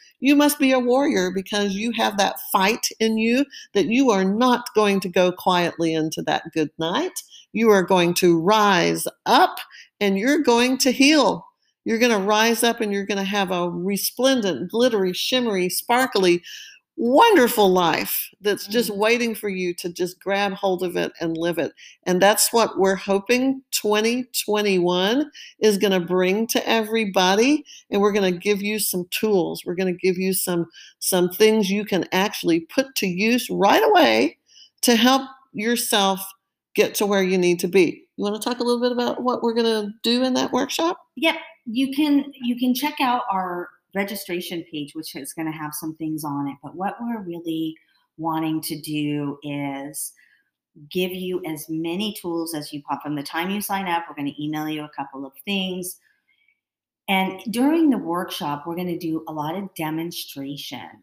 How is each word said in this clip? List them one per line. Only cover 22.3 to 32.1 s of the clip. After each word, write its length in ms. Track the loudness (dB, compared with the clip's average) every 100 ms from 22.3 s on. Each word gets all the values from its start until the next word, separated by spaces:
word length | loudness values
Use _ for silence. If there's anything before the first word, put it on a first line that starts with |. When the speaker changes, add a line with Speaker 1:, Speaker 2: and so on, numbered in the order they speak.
| 4 2
Speaker 1:
what 240 | 2 2 2
we're 180 | 2 0
hoping 680 | 0 -2 0 0 0 -2 -6
twenty 540 | -4 0 0 0 -2 -4 -8 -2
twenty-one 840 | 0 2 2 2 2 2 0 -2 -8 -20 0
is 180 | 2 4
gonna 200 | 2 2
bring 460 | 0 0 2 0 0
to 220 | -2 0
everybody. 960 | -2 0 -2 0 2 2 4 4 2 -2 -20 -4
And 120 | 0
we're 100 | 2
gonna 200 | 2 0
give 300 | 0 -2 -2
you 160 | -2 -4
some 280 | -2 -4 -6
tools. 540 | -2 2 2 0 -6 -8
We're 100 | -2
gonna 180 | -2
give 240 | 0 0 0
you 160 | 0
some, 340 | -2 -2 -2 -4 -8 -20 -8
some 300 | 0 2 2
things 420 | 4 4 4 2
you 140 | -2 0
can 200 | -2 0